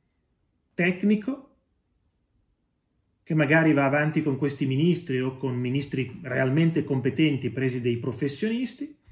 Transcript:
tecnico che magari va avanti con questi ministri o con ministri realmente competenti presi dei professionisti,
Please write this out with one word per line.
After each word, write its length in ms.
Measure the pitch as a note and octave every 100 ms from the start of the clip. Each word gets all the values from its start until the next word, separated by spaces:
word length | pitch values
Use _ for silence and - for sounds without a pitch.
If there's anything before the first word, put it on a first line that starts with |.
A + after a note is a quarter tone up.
| _ _ _ _ _ _ _
tecnico 720 | - F3 F3+ G3+ G#3+ A#3 C#4 - _ _ _ _ _ _ _ _ _ _ _ _ _ _ _ _ _
che 120 | -
magari 380 | D#3 C#3+ D#3+ D#3+
va 120 | C#3
avanti 380 | C#3 D3 D3+ D#3
con 140 | D3+ C3
questi 300 | D3 - C3+
ministri 540 | C3 E3+ E3+ - B2+
o 160 | C3 C3
con 180 | C3+
ministri 680 | B2 B2 C3+ D#3+ C3 A#2 -
realmente 600 | B2 B2+ C3 C#3 E3 D#3+
competenti 680 | - C3 B2+ - D#3 C#3 B2+
presi 300 | A#2+ C3 B2
dei 180 | A#2+ A#2
professionisti, 960 | B2 - C#3+ C#3+ G#3+ A#3 B3+ - C#4+ - _